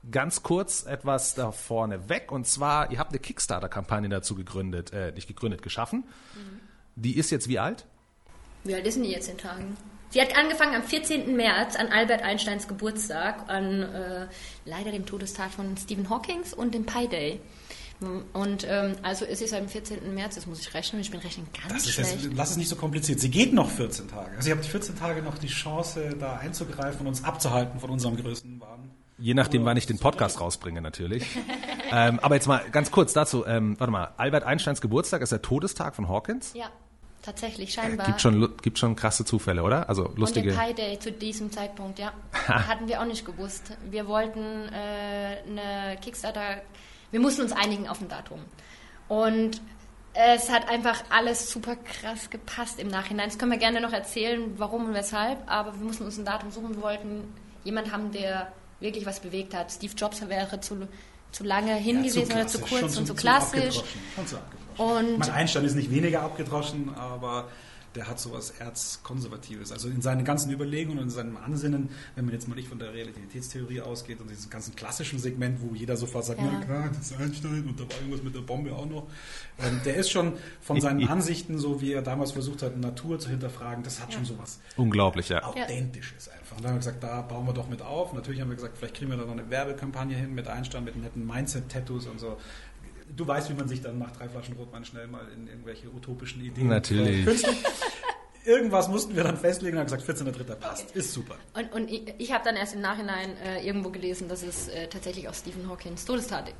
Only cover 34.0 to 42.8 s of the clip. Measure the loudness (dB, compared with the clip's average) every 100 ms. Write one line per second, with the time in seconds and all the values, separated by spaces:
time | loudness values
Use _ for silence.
34 | 0 0 4 4 4 2 2 2 4 4
35 | 4 0 2 0 2 2 2 0 -4 0
36 | 0 0 0 -4 -4 -10 -10 -12 -20 -20
37 | -20 -14 -12 -6 -6 -6 -4 -2 0 2
38 | 2 6 8 8 6 2 -2 2 2 4
39 | 2 2 2 2 2 4 4 4 4 2
40 | 2 2 2 4 4 4 2 0 -2 -4
41 | -6 -6 -6 -4 -6 -6 -8 -6 -10 -6
42 | -8 -8 -6 -2 4 4 4 0